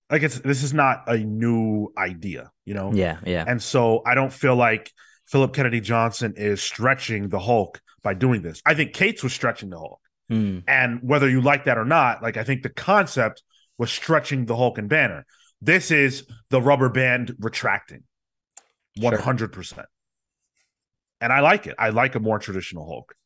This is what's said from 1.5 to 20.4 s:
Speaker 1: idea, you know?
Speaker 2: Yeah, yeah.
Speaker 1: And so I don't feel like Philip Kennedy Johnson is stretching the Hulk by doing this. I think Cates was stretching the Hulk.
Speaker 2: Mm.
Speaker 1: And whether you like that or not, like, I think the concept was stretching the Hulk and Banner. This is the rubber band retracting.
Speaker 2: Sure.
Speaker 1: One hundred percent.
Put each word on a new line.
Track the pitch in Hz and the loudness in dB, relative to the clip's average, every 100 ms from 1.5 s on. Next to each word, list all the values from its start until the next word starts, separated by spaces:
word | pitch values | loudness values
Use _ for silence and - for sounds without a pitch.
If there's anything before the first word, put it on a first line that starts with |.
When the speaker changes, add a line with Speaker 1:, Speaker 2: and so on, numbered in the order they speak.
| 117 110 107 104 - | 2 2 0 -2 -4
Speaker 1:
idea, | 92 87 98 71 - _ | -6 -6 -10 -10 -14 _
you | - | -10
know? | 101 95 | -6 -2
Speaker 2:
Yeah, | 104 87 80 - | 0 0 -2 -4
yeah. | 90 80 | -2 -2
Speaker 1:
And | 120 | -4
so | - 135 117 113 120 | 0 2 4 2 2
I | |
don't | 123 135 | 0 0
feel | - 135 123 | 0 2 4
like | 117 110 - _ _ _ - | 4 2 -6 _ _ _ -2
Philip | 139 135 | 2 2
Kennedy | 135 127 117 | 2 0 0
Johnson | 101 117 117 113 113 | 0 2 0 -2 -6
is | 101 104 98 | -2 -2 -2
stretching | - - 123 131 - 107 101 | -4 0 0 0 -2 -6 -4
the | 95 | -2
Hulk | 101 120 90 - _ _ | 2 2 0 -6 _ _
by | 104 | -4
doing | 95 127 113 | 0 0 0
this. | 85 80 | -4 -4
I | - | 0
think | 156 143 | 0 -2
Cates | - 190 226 | 0 0 0
was | 127 | -6
stretching | - 123 - 101 | -4 -4 -4 -10
the | 85 | -14
Hulk. | 80 - _ _ - | -14 -18 _ _ -4
Speaker 2:
Mm. | 110 104 92 90 | -2 -2 -4 0
Speaker 1:
And | 135 123 120 | 0 0 -2
whether | 123 147 135 | 0 2 4
you | 131 | 4
like | 131 143 139 | 4 2 0
that | 117 | 0
or | |
not, | 113 160 127 113 | 2 2 2 0
like, | 113 110 | -6 -4
I | |
think | 117 131 | -4 -4
the | 127 | -6
concept | - - 202 170 - 110 - _ _ _ - | -6 2 2 2 0 -2 -4 _ _ _ -6
was | 117 | -6
stretching | - - 160 - 139 117 | -4 0 0 2 -2 -2
the | 117 | 0
Hulk | 123 110 | 0 0
and | 104 | 0
Banner. | 156 123 78 - _ _ _ | 2 2 -2 -14 _ _ _
This | 101 180 170 | 2 2 4
is | 156 139 135 - - _ | 4 4 0 -10 -20 _
the | 131 | 2
rubber | 123 139 131 | 4 4 4
band | 123 127 123 120 123 | 2 0 0 -4 -8
retracting. | 110 - 113 98 - 71 _ _ _ _ _ - - _ _ - | -8 -4 -2 -2 -6 -20 _ _ _ _ _ -20 -20 _ _ -2
Speaker 2:
Sure. | 117 | 0
Speaker 1:
One | 107 | 2
hundred | 131 123 110 | 0 -2 -4
percent. | 92 90 - - _ _ _ _ _ | -8 -14 -16 -20 _ _ _ _ _